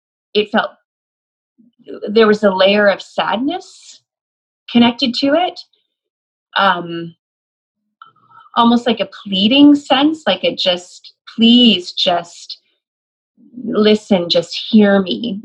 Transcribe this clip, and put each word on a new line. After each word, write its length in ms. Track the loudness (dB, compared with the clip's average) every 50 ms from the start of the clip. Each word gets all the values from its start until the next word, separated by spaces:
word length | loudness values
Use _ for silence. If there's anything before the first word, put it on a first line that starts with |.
| _ _ _ _ _ _
it 180 | _ -4 -4 -2
felt, 200 | -4 -4 -4 -4 -12 _ _ _ _ _ _ _ _ _ _ _ _ _ _ _ _ _ _ _ _ _ _ -20 -16 -14 -12 -2
there 180 | 2 2 4
was 160 | 4 2 2
a 80 | 0 0
layer 380 | 2 2 2 2 2 2 2 0
of 140 | 0 -2
sadness 1000 | -8 -10 -6 -6 -4 -4 -4 -4 -4 -6 -6 -8 -12 -16 -20 -20 -20 -20 -20 _ _ _ _ _ _ _ _ _ _ _ _ _ _ -2
connected 440 | 2 2 2 2 0 -2 -6 -6 -4
to 200 | -4 -2 0 0
it, 260 | 0 -2 -4 -6 -12 -20 _ _ _ _ _ _ _ _ _ _ _ _ _ _ _ _ _ -4
um, 580 | -2 0 0 0 -2 -6 -10 -10 -10 -12 -12 -16 _ _ _ _ _ _ _ _ _ _ _ _ _ _ _ _ _ -20 _ _ _ _ _ _ -20 _ _ -2
almost 300 | 0 2 2 2 0 0
like 120 | -2 -4 -4
a 80 | -6 -10 -10 -18 -12
pleading 500 | -8 -4 -2 0 2 4 6 6 6 6
sense, 480 | 4 0 -2 0 0 0 0 -2 -2 -4
like 160 | -4 -4 -2
it 160 | -4 -6 -4 -2
just, 560 | -4 -4 -4 -4 -8 -16 -20 -20 _ -20 _ _ _ -16 -2
"Please 560 | 2 2 4 4 6 4 4 2 0 -6 -10
just 640 | -8 -6 -4 -2 -2 -4 -6 -10 -20 -20 -20 -20 -20 -20 _ _ _ _ _ _ _ _ _ _ _ _ _ _ _ _ -20 _ -18 -12
listen, 680 | -10 -6 -2 0 2 2 0 0 0 -2 -2 -2 -2 -2
just 260 | -2 -4 -4 -4 -12 -14 -8 2
hear 300 | 4 4 4 4 2 0
me," 360 | 0 -2 -8 -8 -8 -8 -10 -4